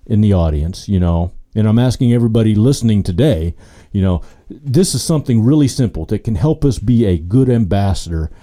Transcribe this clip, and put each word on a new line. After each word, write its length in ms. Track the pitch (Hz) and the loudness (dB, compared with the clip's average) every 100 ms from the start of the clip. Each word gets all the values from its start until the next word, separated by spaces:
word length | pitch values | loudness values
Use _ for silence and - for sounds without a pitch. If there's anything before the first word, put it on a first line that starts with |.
| - | -2
in 160 | 107 | 0
the 120 | 107 | 2
audience, 540 | 95 82 76 80 95 - | 2 2 0 -4 -8 -4
you 120 | 95 | 0
know, 340 | 87 85 87 - - 107 | 0 0 -2 -8 -10 -2
and 120 | 107 | 0
I'm 120 | 113 | 2
asking 340 | 127 113 120 | 0 0 0
everybody 400 | 120 117 110 110 | 2 2 2 2
listening 480 | 107 117 139 117 104 | 2 2 2 0 0
today, 540 | 92 87 147 90 82 - - - - | 0 0 0 0 -4 -8 -16 -20 -8
you 100 | 101 | -2
know, 180 | 95 87 - - - | 0 -2 -6 -20 -20
this 440 | - 147 131 190 | -14 -2 0 0
is 80 | 127 | -2
something 420 | - 156 - 117 | -2 -2 0 0
really 240 | 110 151 139 | 2 2 2
simple 380 | - 117 - 78 | 0 -4 -4 -6
that 160 | 104 | -6
can 120 | - 110 | -4 -2
help 280 | 151 156 | -2 0
us 140 | 147 117 | -2 -2
be 280 | 101 117 110 | 0 2 2
a 120 | 87 | 0
good 320 | 85 117 131 | 0 0 2
ambassador, 800 | 117 101 98 98 90 - 82 78 - | 0 0 0 0 -2 -4 -6 -6 -10